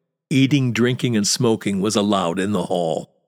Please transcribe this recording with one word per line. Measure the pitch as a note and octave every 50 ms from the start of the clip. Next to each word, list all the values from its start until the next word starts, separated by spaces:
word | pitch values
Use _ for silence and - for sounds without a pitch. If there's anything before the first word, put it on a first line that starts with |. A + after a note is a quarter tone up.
| _ _ _ _ _ _
eating, | - C3 C3+ C3 D3+ C#3+ C3 B2 A2
drinking, | G#2 A#2+ B2 B2+ - - B2+ A#2
and | G#2+ G2+ -
smoking | - - B2 A#2 A2+ G2 - G#2 G2 F#2+
was | F#2 A2 G2+
allowed | A2 G2+ G#2 G#2 G2 F2+ E2+ E2+ F#2
in | F#2 G2+ G#2
the | F#2 F2+
hall. | - - F2+ F2 D#2+ D2+ C2 C2 - _ _ _